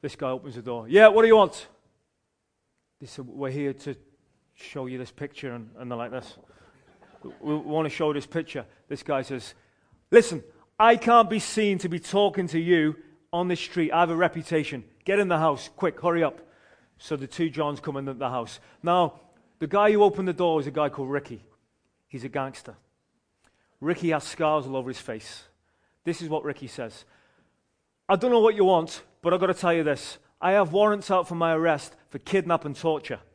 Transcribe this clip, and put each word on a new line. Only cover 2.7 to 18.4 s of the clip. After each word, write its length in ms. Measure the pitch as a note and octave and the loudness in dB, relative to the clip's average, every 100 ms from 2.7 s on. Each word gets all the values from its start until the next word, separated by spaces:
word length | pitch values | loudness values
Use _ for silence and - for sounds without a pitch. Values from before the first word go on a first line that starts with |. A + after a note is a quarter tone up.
| _ _ _ | _ _ _
They 60 | C3 | -20
said, 200 | - B2+ | -16 -16
"We're 240 | - C#3 | -10 -8
here 220 | C3+ C#3+ | -4 -6
to 240 | C3+ - C3 _ _ _ _ _ | -6 -12 -14 _ _ _ _ _
show 320 | _ - D3 C3 | _ -16 -12 -10
you 100 | B2+ | -10
this 140 | B2 | -14
picture," 420 | - C#3+ - C3+ | -12 -14 -12 -12
and, 180 | A#2+ A2 - | -12 -16 -16
and 140 | B2 | -10
they're 80 | A#2+ | -8
like 140 | A#2+ | -8
this. 240 | B2 A#2+ - _ _ _ _ _ _ _ _ | -10 -14 -20 _ _ _ _ _ _ _ _
"We, 100 | - - | -20 -14
we 160 | - D3+ | -6 -6
wanna 320 | C#3+ D3+ D#3 | -4 -4 -4
show 240 | - D#3 | -2 -4
this 140 | D3 C3+ | -4 -6
picture." 380 | E3 D#3+ C#3+ A2 _ _ | -8 -8 -12 -14 _ _
This 160 | C#3+ | -14
guy 200 | - C#3 | -4 -4
says, 320 | C3 C3 - - _ _ _ _ _ | -4 -10 -12 -20 _ _ _ _ _
"Listen, 320 | A3+ A3+ E3 - _ _ _ | 6 6 -4 -10 _ _ _
I 180 | A3 A#3 | 4 4
can't 320 | A#3 A#3 A3+ | 6 6 6
be 120 | G#3+ | 0
seen 380 | - - G#3+ F#3+ | -4 0 0 0
to 100 | F3+ | -2
be 100 | E3+ | -6
talking 480 | - G3 G3+ G3 F3 | -4 0 0 0 -4
to 120 | D#3+ | -2
you 340 | E3+ F3 D#3 D#3 - _ _ | 2 4 2 -2 -14 _ _
on 160 | E3+ F3+ | -4 -2
this 100 | F3 | -4
street. 320 | - F3+ D#3 | -6 -4 0
I 80 | D3+ | 2
have 120 | E3+ | 0
a 60 | E3 | 2
reputation. 680 | F3 E3 - E3 D3 C#3 G#2+ _ | 0 -2 -4 -4 -4 -8 -14 _
Get 140 | - G3+ | -2 0
in 80 | G3 | 2
the 120 | E3+ | 2
house, 300 | D#3+ C#3 - | 0 -2 -8
quick, 260 | - F3+ - | -6 -4 -2
hurry 220 | F3 E3+ | -2 0
up." 200 | D#3 - - _ _ _ _ _ | 0 -2 -20 _ _ _ _ _
So 180 | - D3+ | -10 -8
the 100 | C3+ | -8
two 240 | - E3 | -6 -6
Johns 300 | C#3 D3 C#3+ | -4 -6 -6
come 160 | D#3+ C#3 | -8 -8
into 180 | C#3 | -8
the 160 | B2+ C3 | -6 -6
house. 300 | B2+ | -6